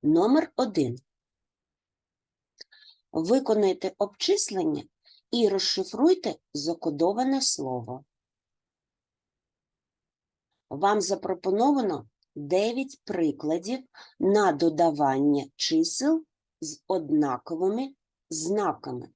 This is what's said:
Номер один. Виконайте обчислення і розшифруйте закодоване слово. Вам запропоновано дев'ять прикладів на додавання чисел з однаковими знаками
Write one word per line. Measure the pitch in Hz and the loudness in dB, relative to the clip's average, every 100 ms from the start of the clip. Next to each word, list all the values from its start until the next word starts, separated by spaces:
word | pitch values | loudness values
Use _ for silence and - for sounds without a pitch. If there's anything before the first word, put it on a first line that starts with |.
Номер | 151 160 208 294 - - | 4 4 4 4 2 -2
один. | 247 190 127 123 _ _ _ _ _ _ _ _ _ _ _ _ _ _ _ _ - - - _ _ | -2 0 -2 -4 _ _ _ _ _ _ _ _ _ _ _ _ _ _ _ _ -20 -20 -20 _ _
Виконайте | 170 165 262 269 214 202 180 190 - | -4 2 2 4 2 2 2 -4 -4
обчислення | 202 _ - 392 - 190 156 147 - _ _ - _ | -6 _ 0 0 0 -2 -2 -2 -8 _ _ -20 _
і | 240 214 | 0 2
розшифруйте | 190 - - 185 214 302 370 233 - _ | 2 -2 -4 -6 0 2 2 -2 -8 _
закодоване | - 147 - 165 147 170 208 262 269 | -8 -6 -4 -4 0 0 2 0 0
слово. | 262 - 135 127 110 127 143 _ _ _ _ _ _ _ _ _ _ _ _ _ _ _ _ _ _ _ _ _ _ _ _ _ _ | 0 -2 -4 -6 -8 -14 _ _ _ _ _ _ _ _ _ _ _ _ _ _ _ _ _ _ _ _ _ _ _ _ _ _ _
Вам | 139 190 214 | -2 2 2
запропоновано | 196 196 - 180 190 196 262 277 214 151 - _ _ - | 0 -4 -4 -4 -2 2 2 2 0 -4 -8 _ _ -14
дев'ять | 143 180 214 240 269 - | -2 0 0 -2 -8 -10
прикладів | - 190 160 139 151 165 185 254 - - - _ | -8 -2 -2 -2 -4 -4 -4 -8 -10 -20 -20 _
на | 185 208 196 | 2 4 4
додавання | 147 170 160 170 147 143 135 143 143 139 _ | 2 0 2 2 2 0 2 2 2 -2 _
чисел | - 160 165 - 277 320 320 _ _ _ | -2 0 0 0 0 0 -2 _ _ _
з | 156 151 _ | -14 -14 _
однаковими | 190 151 151 147 123 - 160 185 220 269 277 _ _ _ | -4 0 0 2 -2 -6 -2 -2 -2 -6 _ _ _ _
знаками | 156 160 208 190 - 143 123 117 | -8 -2 -2 -2 -4 -8 -10 -12